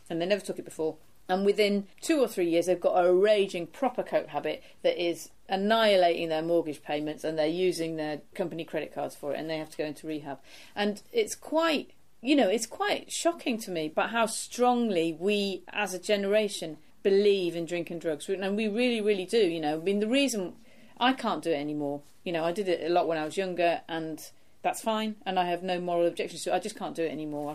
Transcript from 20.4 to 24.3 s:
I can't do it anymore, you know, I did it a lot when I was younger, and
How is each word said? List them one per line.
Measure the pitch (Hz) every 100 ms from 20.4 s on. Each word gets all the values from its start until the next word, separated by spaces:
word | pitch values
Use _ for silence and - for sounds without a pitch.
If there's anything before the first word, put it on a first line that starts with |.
| 175 - - - - -
I | 247
can't | 262 226 156
do | 165
it | 147
anymore, | 147 151 143 143 - -
you | 185
know, | 165
I | 165
did | 175 185
it | 170
a | 160
lot | 175 156
when | 160
I | 156
was | 156
younger, | 190 175 170 165 -
and | 165 160 156 -